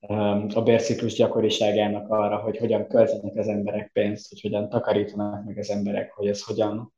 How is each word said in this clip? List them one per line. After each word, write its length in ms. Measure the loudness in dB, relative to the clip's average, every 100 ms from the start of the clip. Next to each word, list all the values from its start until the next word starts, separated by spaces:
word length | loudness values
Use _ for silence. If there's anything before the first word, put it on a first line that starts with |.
öm, 460 | -2 0 2 2 0
a 80 | 0
bérciklus 520 | 4 4 4 -2 -2
gyakoriságának 920 | 2 2 4 2 2 2 2 2 0 -2
arra, 280 | 0 2 0
hogy 200 | -4 -2
hogyan 300 | 0 0 2
költenek 500 | 4 4 4 -4 -4
az 120 | -2
emberek 420 | -2 -2 -4 -4
pénzt, 360 | 0 0 -2 -10
hogy 120 | -10
hogyan 280 | -4 -4 -2
takarítanak 760 | -2 2 2 0 -4 -6 -6
meg 140 | -10 -10
az 120 | -4
emberek, 420 | -2 -2 -4 -6
hogy 140 | -4 -2
ez 140 | -2
hogyan 500 | -4 0 0 -2 -8